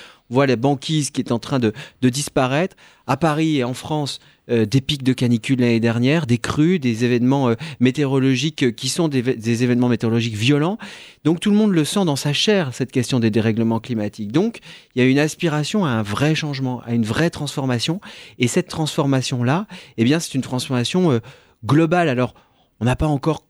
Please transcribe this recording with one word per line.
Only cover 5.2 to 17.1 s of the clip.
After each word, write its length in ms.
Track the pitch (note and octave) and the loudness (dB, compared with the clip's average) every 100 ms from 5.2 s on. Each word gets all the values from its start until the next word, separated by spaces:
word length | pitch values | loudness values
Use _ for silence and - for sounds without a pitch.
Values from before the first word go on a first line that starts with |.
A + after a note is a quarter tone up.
| B2 A#2+ - C3 | 2 0 0 0
l'année 200 | B2 A#2 | 2 2
dernière, 440 | A#2 A2+ B2 D#3+ | 2 2 2 2
des 140 | C3+ A#2+ | 0 0
crues, 400 | - - D#3 F#3 | 0 0 2 2
des 260 | B2+ A2 | 0 0
événements, 460 | A#2+ A#2+ B2 C#3 B2+ | 0 2 2 2 2
euh, 40 | A2+ D#3+ C#3+ | -2 -6 0
météorologiques, 800 | B2+ C3 C#3 C3+ C3 B2+ D3+ - | 0 2 0 2 2 0 -2 0
euh, 80 | C3 | 0
qui 180 | A2 C3+ | 0 -4
sont 200 | - E3 | -2 0
des 120 | C3+ | 0
vé-, 160 | A#2+ A#2 | 0 -2
des 280 | A2 A#2 | -2 0
événements 240 | B2 B2 B2 | 2 2 2
météorologiques 480 | A#2 A#2 A#2 A#2 G#2+ | 0 0 0 0 0
violents. 420 | A#2 C#3+ D#3 G#3+ - - - - | 2 2 2 -2 -8 -18 -20 -4
Donc 160 | D3 E3+ | -2 0
tout 100 | G#3+ | 2
le 60 | G#3 | 4
monde 160 | G#3+ | 4
le 120 | F3 | 2
sent 200 | D3 G3+ F3+ | 2 0 0
dans 100 | C#3 | 0
sa 160 | D3 | -2
chair, 380 | C#3+ - G3+ C#3+ | 0 2 2 0
cette 200 | - B2+ | -4 -4
question 280 | C3+ A#2+ C3 | -2 0 2
des 100 | A2+ | 2
dérèglements 500 | A2 A2 A2 A2+ A2+ | 2 2 2 0 0
climatiques. 520 | A2 A2+ G#2 - G#2 | -2 -4 -4 -6 -2
Donc 280 | C3 A3 - - - - | 0 0 -2 -14 -20 -8
il 80 | - | 0
y 20 | |
a 40 | B2+ | 2
une 100 | C#3 | 4
aspiration 640 | D3+ - E3+ D3+ D3 G#3+ | 2 -2 -2 -2 -2 0
à 60 | E3+ | 0
un 120 | A2+ | 0
vrai 320 | G#2 G2+ D3 | -2 0 0
changement, 460 | D#3 D#3 C3+ C3 B2 A#2 | 0 -2 -4 -4 -4 -2
à 80 | |
une 100 | A#2 | 0
vraie 260 | G#2+ | 0